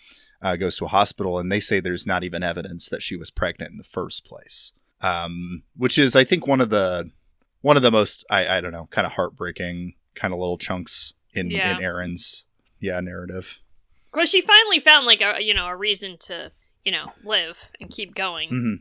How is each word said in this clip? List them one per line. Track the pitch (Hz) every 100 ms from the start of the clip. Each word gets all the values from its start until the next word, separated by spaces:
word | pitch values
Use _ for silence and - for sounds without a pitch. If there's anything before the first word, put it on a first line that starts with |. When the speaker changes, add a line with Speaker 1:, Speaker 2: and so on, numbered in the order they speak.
| - - - -
Speaker 1:
uh, | 95 87
goes | 90 -
to | 82
a |
hospital, | 95 104 - 95 87
and | 90
they | 101
say | - 101
there's | 92 90 -
not | 92
even | 90 85
evidence | 90 87 80 85 -
that | -
she | - 87
was | 82
pregnant | - 87 - 80
in | 87
the |
first | - - 90 - -
place. | - - - - _ _ -
Um, | 95 87 87 87 87 87 _ -
which | 127 -
is, | 135 131
I |
think, | 131 180 135
one | 135
of | 117
the, | 104 92 87 85 _ _ _ _ _
one | 143 147
of |
the | 123
most, | 110 101 - -
I, | 101 87 92
I |
don't | 87
know, | 82 80
kinda | - 87
heartbreaking | - 87 - 87 - 87 87 90 - _ -
kinda | 104 90
little | 90 87
chunks | - 92 90 - - - _
in, | - 175
Speaker 2:
Yeah. | 190 185 180
Speaker 1:
in |
Erin's, | 185 87 90 87 - - - _ _ -
yeah, | 95 90
narrative. | 90 90 90 92 - - _ _ _ _ _
Speaker 2:
Well, | 294 330
she | 381
finally | - 427 440 339
found, | 311 302 247
like, | 220
a, | 208 -
you | 214
know, | 202 180
a | 180
reason | 208 190 190 175
to, | - 170 156 _ _ _
you | 190
know, | 170 147 -
live | 208 208 165 170 - -
and | -
keep | - 180 190
going. | 190 165 156
Speaker 1:
Mm-hmm. | 127 120 98